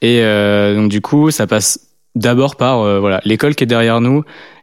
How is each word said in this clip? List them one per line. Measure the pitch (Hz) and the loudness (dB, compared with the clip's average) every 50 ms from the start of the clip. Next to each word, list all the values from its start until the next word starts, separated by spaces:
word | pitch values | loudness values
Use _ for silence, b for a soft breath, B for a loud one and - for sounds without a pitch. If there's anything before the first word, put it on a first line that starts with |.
Et, | - 117 120 117 | -2 0 2 2
euh, | 113 110 107 104 104 101 104 101 101 104 104 | 2 2 2 0 2 2 2 2 0 0 0
donc, | 107 107 104 | 0 0 0
du | 101 104 | -2 -2
coup, | - - 147 147 151 160 | -2 0 0 2 2 2
ça | 151 - 107 | 0 -2 -2
passe | - 117 107 - - - - - _ _ _ _ _ - | -2 0 -2 0 -2 -4 -6 -10 _ _ _ _ _ -6
d'abord | 117 110 120 120 123 135 139 - | -4 -2 0 2 2 0 0 -2
par, | - 123 127 131 120 | -2 -2 0 0 0
euh, | 107 104 101 98 | 0 0 0 0
voilà, | 101 101 95 92 - | 0 0 -2 -2 -2
l'école | 107 110 - - 147 147 | -2 -2 0 0 -2 -2
qui | - 131 | -2 -2
est | |
derrière | 117 120 117 113 113 113 117 | 0 0 0 2 0 0 0
nous, | 117 123 135 151 156 B B B B B B B | 0 0 0 0 -2 B B B B B B B